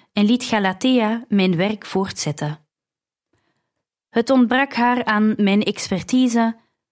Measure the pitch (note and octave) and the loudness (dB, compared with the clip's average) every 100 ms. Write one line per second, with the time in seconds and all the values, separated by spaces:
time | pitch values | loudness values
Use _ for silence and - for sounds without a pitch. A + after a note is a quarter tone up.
0 | _ G#3 G#3 B3 - A3 F#3+ F#3 B3+ B3+ | _ -2 2 0 0 0 0 0 0 2
1 | G#3+ A#3 B3 G3+ F#3+ E3 G3 G#3 - F#3+ | 0 -4 -2 0 2 2 -2 -4 -6 -6
2 | F#3+ - D3+ D3 D3 D3+ _ _ _ _ | -4 -6 -6 -6 -6 -8 _ _ _ _
3 | _ _ _ _ _ _ _ _ _ _ | _ _ _ _ _ _ _ _ _ _
4 | _ A#3 A#3 C4 A#3 B3+ C#4 A#3 A#3+ A#3+ | _ -2 2 2 4 2 0 0 0 0
5 | - G#3+ G#3+ G#3+ G3 G3+ G3+ G3+ - F#3 | 0 0 0 2 2 2 0 -4 -6 -6
6 | - B3+ B3+ A#3 A3+ A3+ _ _ _ | 0 2 2 2 0 -4 _ _ _